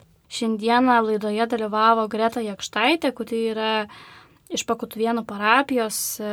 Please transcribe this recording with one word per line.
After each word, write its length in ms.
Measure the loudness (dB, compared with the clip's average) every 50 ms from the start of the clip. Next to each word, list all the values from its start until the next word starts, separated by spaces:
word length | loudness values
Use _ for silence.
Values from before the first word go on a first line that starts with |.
| _ _ _ _ _ _
šiandieną 680 | -8 -4 -4 -2 -2 -2 0 2 4 4 4 6 4 4
laidoje 460 | 4 2 0 -2 -2 -2 -2 -2 0 0
dalyvavo 600 | 0 -2 -2 -2 0 2 4 6 6 4 2 0
Greta 360 | 0 0 0 0 -2 -2 -6
Jakštaitė, 680 | -6 -8 -8 -10 -6 -2 0 2 2 2 2 0 -2 -4
kuri 300 | -4 -6 -6 -4 -2 -2 -2
yra 200 | -2 -2 -2 -2 -2 -2 -2 -6 -10 -18 -20 -20 -20 -20 -20 _ _ _ _ -10
iš 160 | -8 -6 -4 -4
Pakutuvėnų 560 | -4 -4 -4 -8 -6 -2 -2 0 0 -2 -4
parapijos, 720 | -6 -6 -2 2 4 4 4 4 2 0 -2 -2 -2 -4 -6 -6 -6 -6 -8
e, 120 | -6 -6